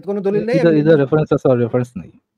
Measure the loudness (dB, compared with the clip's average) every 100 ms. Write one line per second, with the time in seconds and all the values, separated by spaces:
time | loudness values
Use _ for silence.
0 | -8 -6 -4 -4 -2 0 2 2 4 2
1 | 2 0 0 0 2 0 0 -2 -4 -10
2 | -18 _ _